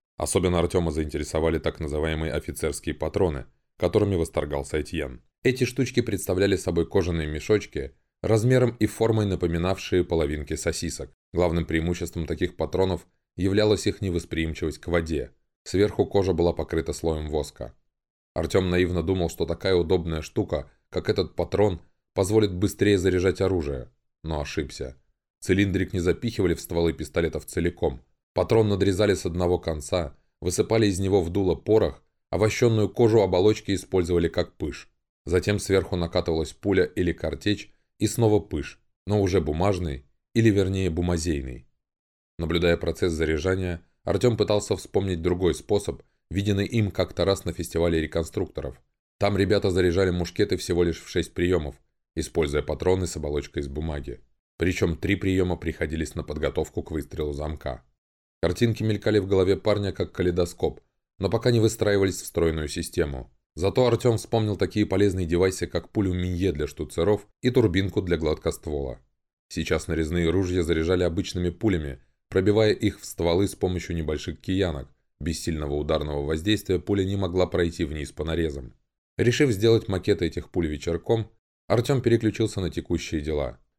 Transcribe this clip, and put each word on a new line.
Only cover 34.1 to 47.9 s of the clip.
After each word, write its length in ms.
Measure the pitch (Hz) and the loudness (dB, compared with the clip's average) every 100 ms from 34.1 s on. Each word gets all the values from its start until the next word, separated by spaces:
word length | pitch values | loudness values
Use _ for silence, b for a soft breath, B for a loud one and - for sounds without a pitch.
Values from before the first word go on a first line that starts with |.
| 87 85 | 2 2
как 280 | - 85 - | 0 -4 -4
пыш. 340 | 78 73 - _ _ _ | -8 -8 -14 _ _ _
Затем 360 | - 87 95 104 | -2 0 2 -2
сверху 340 | - 95 85 | 2 2 2
накатывалась 580 | 92 85 90 85 80 80 | -2 -2 0 0 0 -2
пуля 320 | - 101 95 | -4 0 2
или 280 | 87 - 87 | 2 2 -2
картечь, 600 | 82 80 73 104 101 - _ _ - | 0 -4 -4 -2 -2 -4 _ _ -4
и 80 | 110 | -2
снова 320 | - 113 104 | 2 4 4
пыш, 400 | - 78 69 - _ _ - | 2 -6 -6 -12 _ _ -2
но 160 | 104 | 0
уже 180 | 98 95 | 2 2
бумажный, 640 | 76 78 98 92 85 69 - _ _ | 0 0 2 0 -2 -6 -12 _ _
или 160 | 117 113 | 2 4
вернее 400 | 101 95 95 92 | 4 2 2 0
бумазейный. 760 | 82 87 87 85 71 65 62 - _ _ _ _ _ _ - | 0 0 0 0 -2 -4 -12 -16 _ _ _ _ _ _ -8
Наблюдая 400 | 82 85 85 82 | -2 2 4 2
процесс 360 | 82 80 92 | 0 0 0
заряжания, 720 | 80 78 78 87 95 92 82 _ _ | 0 0 0 0 -2 -2 -6 _ _
Артём 340 | - 95 123 113 | -4 2 2 2
пытался 380 | 104 104 - | 2 0 0
вспомнить 480 | 95 - 101 98 85 | -4 -2 -2 0 0
другой 320 | 87 90 90 | 0 2 2
способ, 480 | 73 - 101 - 69 _ _ - | 0 0 -2 -2 -10 _ _ -8
виденный 380 | 101 101 98 101 | -4 0 0 0
им 240 | 117 104 | 0 0
как-то 340 | - 90 - | -2 -4 -2
раз 200 | 87 98 | 0 0
на 80 | - | -2
фестивале 480 | 82 82 82 85 | -6 -4 0 2